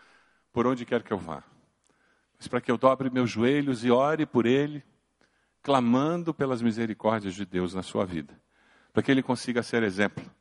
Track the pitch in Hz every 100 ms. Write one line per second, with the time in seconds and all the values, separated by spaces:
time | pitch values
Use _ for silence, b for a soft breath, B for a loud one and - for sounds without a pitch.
0 | b b b b b 120 120 127 120 120
1 | - 98 82 73 - _ _ _ _ _
2 | _ _ _ _ - 123 - 117 131 131
3 | 131 127 120 110 117 147 139 123 120 120
4 | 143 156 151 127 113 135 147 147 - _
5 | _ _ _ _ _ _ - 135 117 127
6 | 151 175 165 151 139 123 117 110 113 104
7 | 107 110 101 92 95 90 90 92 - -
8 | 95 85 71 - _ b b b b -
9 | - 135 127 123 - 120 110 117 110 92
10 | 101 - - _